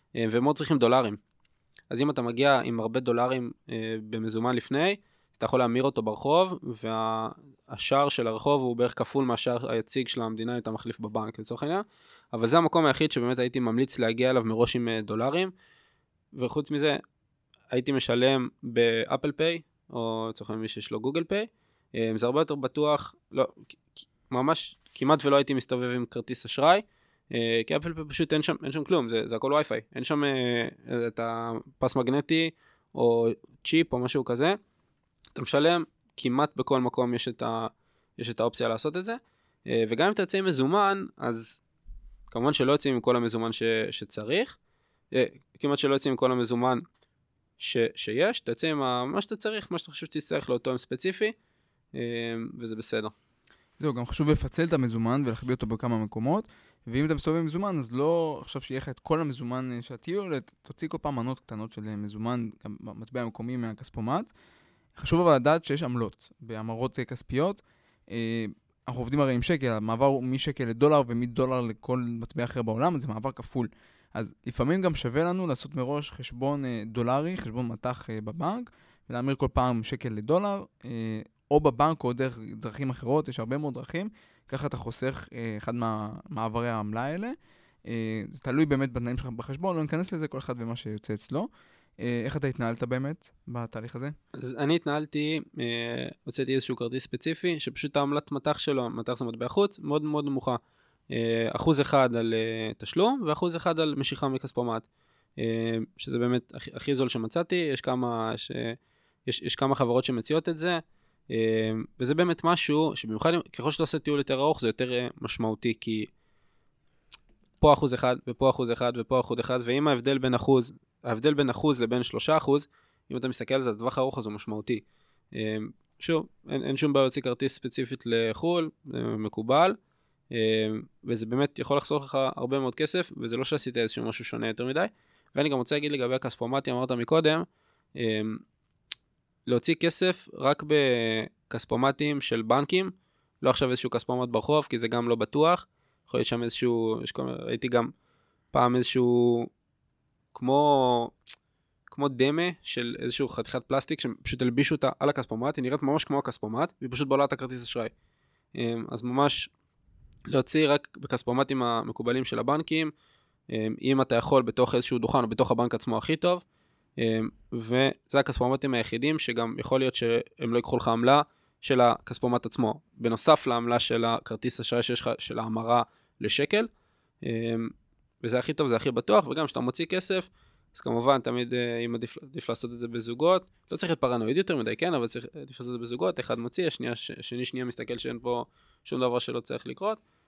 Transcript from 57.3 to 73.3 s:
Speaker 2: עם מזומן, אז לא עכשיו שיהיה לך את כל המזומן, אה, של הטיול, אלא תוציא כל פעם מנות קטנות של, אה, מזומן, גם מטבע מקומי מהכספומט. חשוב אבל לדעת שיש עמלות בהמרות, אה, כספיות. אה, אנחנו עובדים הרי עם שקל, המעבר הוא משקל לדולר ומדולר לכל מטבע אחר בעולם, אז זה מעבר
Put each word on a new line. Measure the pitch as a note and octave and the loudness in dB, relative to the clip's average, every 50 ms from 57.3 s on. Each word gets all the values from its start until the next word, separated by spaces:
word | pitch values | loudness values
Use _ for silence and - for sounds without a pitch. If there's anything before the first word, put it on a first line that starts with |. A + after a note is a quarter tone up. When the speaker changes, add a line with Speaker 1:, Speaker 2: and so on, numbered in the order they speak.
| D#3+ E3+ | 0 0
Speaker 2:
עם | E3 | 0
מזומן, | D#3 D3+ F3 G3+ G3+ F3+ D3+ | -2 -2 -2 -2 -2 -2 -2
אז | B2 A2 | -4 -4
לא | A#2+ C3 C#3+ D#3+ E3+ E3+ D#3+ D#3 C#3+ - | -2 0 2 2 2 2 0 -2 -4 -8
עכשיו | - - - C3+ | -10 -10 -10 -10
שיהיה | - - B2+ C3+ | -8 -6 -8 -6
לך | - C#3 | -6 -8
את | B2 - | -12 -10
כל | - - D#3 D#3+ | -2 0 0 0
המזומן, | D#3+ C#3+ B2 C3 B2+ A#2+ B2 B2+ C3 B2+ | 0 -2 -4 -6 -6 -4 -4 -4 -4 -6
אה, | B2 A#2+ | -6 -8
של | A#2 - B2+ | -10 -12 -16
הטיול, | A2+ - E3 F3+ G#3 G3 | -14 -8 -6 -4 -4 -4
אלא | F3+ D3+ C3 - - _ _ | -2 -4 -4 -6 -8 _ _
תוציא | _ - - - E3 D#3 | _ -18 -12 -10 -8 -6
כל | - D#3+ | -6 -6
פעם | - D3 C#3 | -4 -4 -2
מנות | A#2+ A#2 B2+ C3 - | -2 -2 -4 -4 -8
קטנות | _ - A2+ G#2+ A2 A2+ | _ -12 -10 -10 -10 -10
של, | - A2 G#2+ G#2+ | -10 -10 -10 -8
אה, | G#2+ | -6
מזומן, | G#2 G#2 G2+ G#2+ G#2+ A2 A#2 B2 A#2+ A2+ A2 - _ - | -6 -8 -8 -8 -6 -4 -2 -2 -2 -4 -6 -8 _ -14
גם | A2 G2+ - | -14 -14 -12
מטבע | - A2 - G#2+ A2+ - B2+ B2+ A#2+ | -12 -14 -14 -14 -14 -10 -6 -6 -6
מקומי | A2+ A2 - A#2 A#2+ B2+ | -6 -6 -8 -8 -6 -6
מהכספומט. | B2 A#2 A2 G#2+ - - - - B2 A2 A#2 C#3+ F#3+ A#3+ - _ _ _ _ _ _ _ _ _ _ _ _ _ | -4 -6 -6 -8 -10 -14 -14 -10 -6 -4 -2 -2 -2 -4 -6 _ _ _ _ _ _ _ _ _ _ _ _ _
חשוב | - - - E3 E3+ | -10 0 2 4 6
אבל | F3+ E3+ D3 | 8 8 8
לדעת | C3 A#2+ D3 D#3+ E3+ - | 8 6 4 4 4 2
שיש | - C3+ D3+ | -2 -2 -2
עמלות | E3 B2 B2 A#2+ A2+ F#2+ - _ - - _ _ | -2 -2 -2 -2 -2 -4 -6 _ -20 -20 _ _
בהמרות, | A#2 A2+ A2+ A2 A2 A2+ A2+ A2+ B2+ B2+ - C3+ | -14 -10 -10 -8 -6 -6 -4 -2 -2 -2 -2 -4
אה, | A#2+ | -6
כספיות. | - B2+ - - - B2 C3 D#3+ G3 G3+ - _ _ _ _ _ _ _ _ _ - | -6 -8 -12 -8 -4 0 2 2 2 0 -2 _ _ _ _ _ _ _ _ _ -10
אה, | A2 A#2 A2+ A2+ A#2 A#2 A2 G#2 - _ _ _ _ _ - C3 | -6 -4 -2 -2 -2 -2 -2 -4 -6 _ _ _ _ _ -10 -8
אנחנו | B2 B2+ | -6 -4
עובדים | A#2+ A#2+ C#3 D3 | -4 0 2 4
הרי | C#3 C3+ B2 | 4 4 4
עם | A#2+ | 2
שקל, | B2 - E3+ C#3 C3+ A#2+ | 2 0 0 0 2 0
המעבר | A2 G#2+ G#2+ A2 A2+ A#2 C3+ | 0 0 -2 -2 2 4 4
הוא | C#3 C3+ C3 B2+ | 4 4 2 0
משקל | B2+ C3 C3+ - D#3 C#3 - B2+ | -2 -2 -2 -2 -4 -4 -4 -4
לדולר | A#2 A2+ A#2 C#3 D3+ D#3 C#3+ B2+ | -4 2 6 6 8 8 6 4
ומדולר | A#2+ A#2+ A#2 B2 B2 A2+ B2 C3 B2+ B2+ B2+ | 4 0 -2 -2 -2 0 0 0 2 2 0
לכל | A#2+ A2+ G#2+ - - - B2 B2+ | 0 -2 -4 -8 -4 -2 -2 -2
מטבע | A#2+ A#2+ A#2 A2+ A2+ - - - A#2+ | -2 -4 -4 -6 -8 -8 -4 -4 -4
אחר | A#2+ - C3 | -4 -4 -4
בעולם, | A#2 A2+ A2 A#2 C#3+ F3+ E3+ | -2 -2 0 2 2 0 0
אז | C#3 | 0
זה | C3+ C3 | -4 -4
מעבר | G#2+ A2 A#2 C3+ | -6 -4 -6 -6